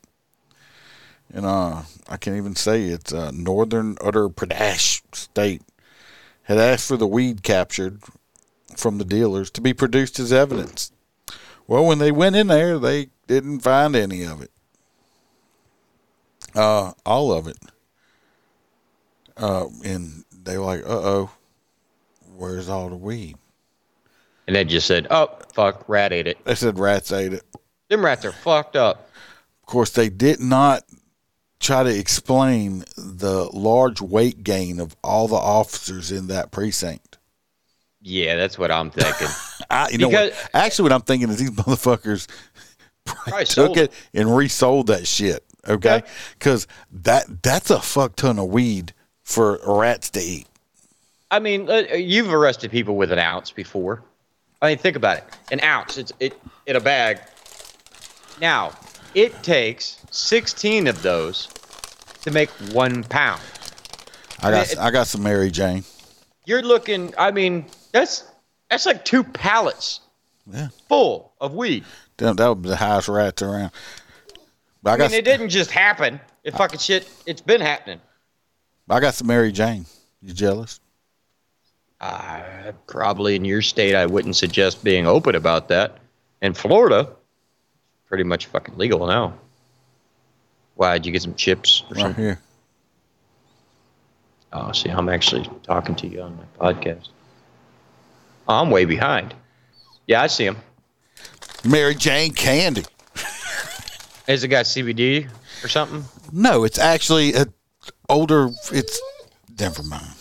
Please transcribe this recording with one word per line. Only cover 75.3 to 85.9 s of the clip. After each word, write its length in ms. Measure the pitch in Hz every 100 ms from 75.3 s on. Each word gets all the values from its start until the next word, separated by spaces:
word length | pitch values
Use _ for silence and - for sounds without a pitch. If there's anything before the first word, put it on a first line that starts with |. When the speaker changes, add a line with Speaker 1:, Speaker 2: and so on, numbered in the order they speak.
| 269
Speaker 2:
didn't 140 | 220
just 200 | 190 -
happen. 500 | 180 202 208 139 139 - _
It 80 | 151 170
fucking 220 | 190 156
shit, 300 | - 185 185 - 170
it's 140 | 151
been 180 | 160 226
happening. 400 | 151 147 101 82 _ _ _ _ _ _ _ _ -
Speaker 1:
I 120 | 120
got 140 | 139
some 120 | - 117
Mary 240 | 120 110
Jane. 360 | 101 110 107 82 _ _ _
You 100 | 95
jealous? 460 | 90 101 104 113 - _ _ _ _ _ _ _ _ _ _ _ _
Speaker 2:
Uh, 720 | 95 90 80 80 92 95 101 - -
probably 480 | - 101 98 104 98
in 80 |
your 180 | 95 104
state, 320 | 104 - 98
I 120 | 98 87
wouldn't 300 | 95 92 -
suggest 480 | 90 101 95 -
being 220 | 104 92 85
open 280 | 135 143
about 340 | 90 82 82 -
that. 300 | 87 107